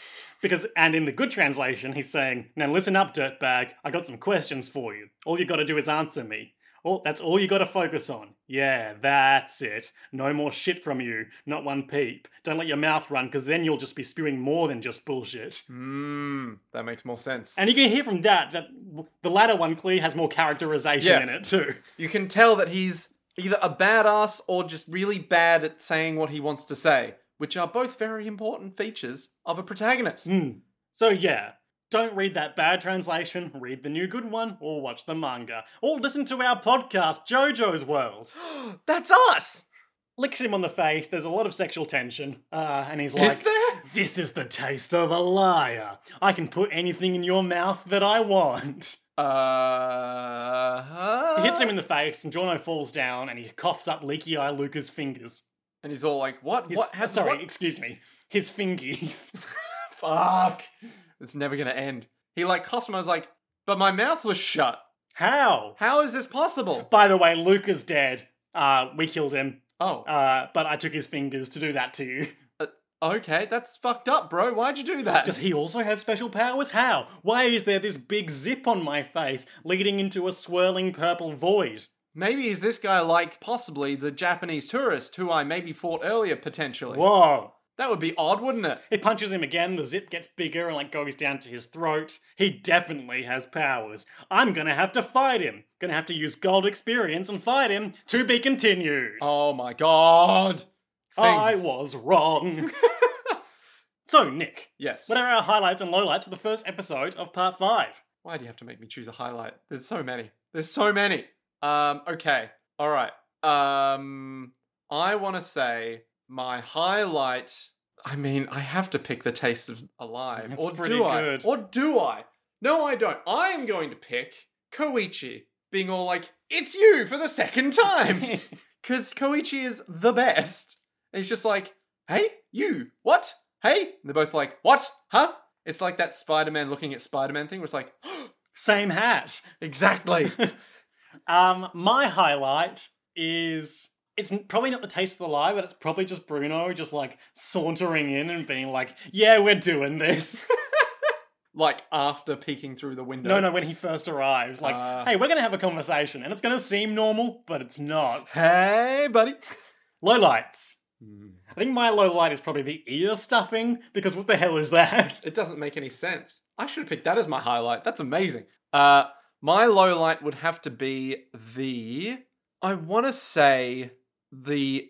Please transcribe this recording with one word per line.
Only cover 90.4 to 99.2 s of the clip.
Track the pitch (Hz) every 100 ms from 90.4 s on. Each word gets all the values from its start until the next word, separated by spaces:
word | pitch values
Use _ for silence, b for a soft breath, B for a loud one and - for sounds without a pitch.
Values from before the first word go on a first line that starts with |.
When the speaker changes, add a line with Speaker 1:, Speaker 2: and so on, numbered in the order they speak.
| 165 165 170
Speaker 1:
and, | 151
like, | -
goes | 156 143
down | 131 143 139
to | 123
his | 120 120
throat. | 160 165 156 156 - b
He | b 190
definitely | 127 - 170 175 151 123 127
has | 123 127
powers. | 127 165 147 127 110 107 - B B
I'm | 190 254
gonna | 180 156
have | 143 190
to | 240
fight | 214 262 269 247
him. | 156 104 - -
Gonna | 180
have | 156 160
to |
use | 170 151 -
gold | 190 190
experience | 196 202 - 240 190 160 185
and | 202
fight | 214 262 254
him. | 202 214 - B
To | 233
be | 240 240
continued. | 269 269 226 185 165 143 120 104